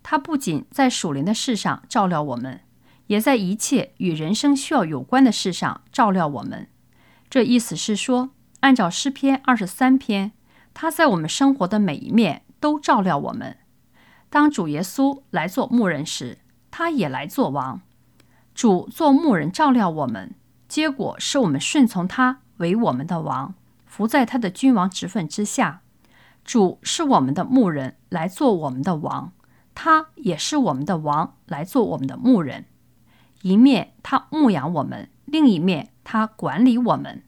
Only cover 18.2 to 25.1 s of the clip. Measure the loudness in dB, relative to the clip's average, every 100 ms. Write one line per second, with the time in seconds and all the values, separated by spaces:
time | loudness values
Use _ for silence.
18.2 | _ _ _ -2 2 2 -2 0 4 4
19.2 | 4 0 0 0 2 4 2 -2 -6 -6
20.2 | -12 -20 _ _ _ -4 -2 -4 -8 -6
21.2 | -4 0 2 0 0 4 4 2 -4 0
22.2 | -2 -2 _ -6 -2 0 0 -2 -4 -4
23.2 | -4 -6 -8 -14 _ _ _ -6 0 2
24.2 | 2 0 -4 2 2 4 0 -4 -6